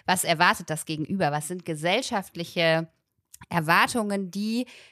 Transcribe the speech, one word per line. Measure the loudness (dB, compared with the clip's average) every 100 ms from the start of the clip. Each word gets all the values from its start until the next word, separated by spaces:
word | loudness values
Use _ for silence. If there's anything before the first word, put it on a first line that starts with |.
| -2
was | 0
erwartet | 2 4 4 4 -2
das | -6 -6
Gegenüber? | -6 -4 0 0
Was | 0 -4
sind | -8 -6
gesellschaftliche | -4 0 0 0 -4 -6 -10 -8 0 2 2 0 _ _ _ _ -20 -4
Erwartungen, | -2 2 4 4 0 -2 -4 -4
die | -4 -2 -2 -4 -10 -20